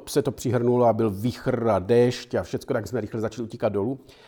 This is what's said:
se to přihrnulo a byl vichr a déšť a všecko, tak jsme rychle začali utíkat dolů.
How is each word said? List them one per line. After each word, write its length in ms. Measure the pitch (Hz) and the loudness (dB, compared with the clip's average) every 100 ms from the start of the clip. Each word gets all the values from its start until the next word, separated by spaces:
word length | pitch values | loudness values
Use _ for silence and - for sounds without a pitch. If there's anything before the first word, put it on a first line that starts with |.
| - | 0
se 140 | 147 | -2
to 100 | 139 | -2
přihrnulo 540 | 107 127 120 120 123 | -2 -2 0 2 4
a 80 | 120 | 4
byl 160 | 107 113 | 4 0
vichr 600 | 95 117 - 135 120 113 | 0 -4 -2 -2 0 2
a 100 | 95 | 2
déšť 560 | 92 120 123 123 - | 4 4 4 0 -4
a 80 | 110 | -4
všecko, 300 | 92 120 - | -4 -6 -4
tak 140 | 123 - | -4 -4
jsme 140 | 120 | -6
rychle 200 | 104 117 | -4 -4
začali 240 | 107 123 | -4 -6
utíkat 280 | 113 - 110 | -10 -2 -2
dolů. 260 | 101 98 135 - - | 0 -2 -4 -12 -20